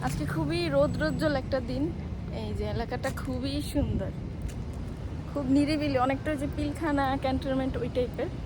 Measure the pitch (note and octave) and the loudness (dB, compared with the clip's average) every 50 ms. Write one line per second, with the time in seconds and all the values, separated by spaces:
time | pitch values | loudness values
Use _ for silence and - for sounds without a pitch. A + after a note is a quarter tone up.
0 | - C4 - - D4+ - - D#4+ D#4+ C#4+ E4 F4 F4 D#4+ C#4 C#4 C#4+ D4 - - | 0 0 0 0 0 0 0 0 2 2 2 2 2 4 6 6 6 4 4 2
1 | D4+ D#4 C#4 - D4+ D#4 C#4+ C4 C4 - C#4 C4 A#3+ A#3 B3 B3+ D4 E4+ - - | 2 0 2 2 2 2 2 2 0 0 0 0 0 -2 0 0 0 0 0 -4
2 | - - - - - - G#3+ A3 A3 G#3+ G#3 G#3 G#3+ G#3 G#3 A3 A#3 - B3 B3 | -4 -6 -6 -6 -6 -4 -4 -4 -2 -2 -2 -2 -2 0 0 -2 -2 -2 -2 -2
3 | C4 C4+ C4 - - C#4 B3+ A#3+ B3+ C#4 C#4 D4 C#4 - - D4 B3+ A3+ - G3+ | -2 -2 -2 -2 -2 -2 -2 -2 -2 -2 -2 -2 -2 0 2 2 2 2 0 0
4 | F#3+ E3+ - - - - - - - - - - - - - - - - - - | -2 -2 -4 -6 -6 -6 -6 -6 -6 -6 -6 -6 -6 -6 -6 -6 -8 -8 -8 -8
5 | - - - - - - - C#4+ C#4+ B3+ C4+ C#4+ D4 C#4 D#4 D4 D4+ D4 C#4 B3+ | -8 -6 -6 -6 -8 -4 -4 -2 2 4 6 6 6 4 2 2 2 2 4 4
6 | B3 C4 C4+ C4+ - D4+ D#4 C4+ C#4+ C#4+ - D4+ D4 D4 D4 - E4+ D#4 C#4+ C#4 | 4 4 2 0 0 -2 -2 0 -2 -2 -2 -2 -2 -2 -2 -2 0 2 2 2
7 | C#4 C4 C4+ C4+ - C4 C4 C4 - C4+ C4 C4 C4 C4 B3+ B4 A#3+ B3+ - B3+ | 2 2 0 0 0 0 0 0 0 0 0 2 0 0 0 -2 -2 0 0 0
8 | B3 A3+ - - C4+ F#4 - - - | 0 0 -2 -4 -4 -4 -4 -6 -8